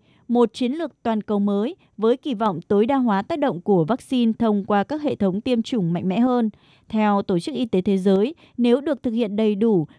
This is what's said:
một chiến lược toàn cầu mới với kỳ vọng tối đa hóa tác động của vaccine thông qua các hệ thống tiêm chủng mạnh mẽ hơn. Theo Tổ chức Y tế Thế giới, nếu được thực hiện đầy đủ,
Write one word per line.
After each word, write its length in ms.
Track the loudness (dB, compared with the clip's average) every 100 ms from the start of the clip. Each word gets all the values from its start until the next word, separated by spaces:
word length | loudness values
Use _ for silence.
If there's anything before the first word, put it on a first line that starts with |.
| _ _ -2
một 260 | 2 2
chiến 200 | 0 -4
lược 300 | -4 -8 _
toàn 180 | -4 -4
cầu 180 | -2 -2
mới 360 | 0 0 -4 -8 _ -2
với 200 | 0 0
kỳ 160 | -2
vọng 260 | -2 -2 -4 0
tối 180 | 2 2
đa 100 | 2
hóa 260 | 2 0
tác 180 | -2 -2
động 220 | -2 -2
của 220 | 2 2
vaccine 480 | 2 -2 -2 0 0 0
thông 260 | 0 0 0
qua 180 | -2
các 180 | -2 -4
hệ 140 | -4 -2
thống 260 | -2 -2
tiêm 200 | -2 -2
chủng 320 | -2 -2 -2
mạnh 140 | -2 -2
mẽ 120 | 0
hơn. 300 | 2 2 -2 _ _ _ _
Theo 320 | 0 2 0
Tổ 180 | 0 -2
chức 160 | -2 -6
Y 100 | -2
tế 160 | 0
Thế 160 | 0 0
giới, 380 | 2 2 0 -4 _ -2
nếu 240 | 2 2
được 220 | 0 -4
thực 80 | -4
hiện 240 | -2 -2 0
đầy 200 | 0 2
đủ, 320 | 2 2 0